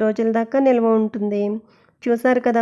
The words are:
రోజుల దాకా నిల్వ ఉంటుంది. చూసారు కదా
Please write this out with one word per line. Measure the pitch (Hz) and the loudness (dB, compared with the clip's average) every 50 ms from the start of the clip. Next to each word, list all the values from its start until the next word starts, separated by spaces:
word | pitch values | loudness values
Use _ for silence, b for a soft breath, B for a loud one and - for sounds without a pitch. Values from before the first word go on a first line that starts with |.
| 220 | 0
రోజుల | 214 208 233 226 226 220 | -2 0 0 -2 0 0
దాకా | 233 226 226 - 269 277 | -2 -2 -2 -2 0 2
నిల్వ | 262 247 233 226 226 226 220 | 2 2 2 2 2 2 2
ఉంటుంది. | 220 214 - 208 208 208 208 202 202 208 214 220 b b b b b b b b - | 0 -2 -4 -4 -4 -4 -2 -2 -2 -4 -4 -8 b b b b b b b b -4
చూసారు | 240 233 226 240 254 247 247 247 | -2 -2 0 0 0 0 2 0
కదా | 247 226 233 | 0 0 0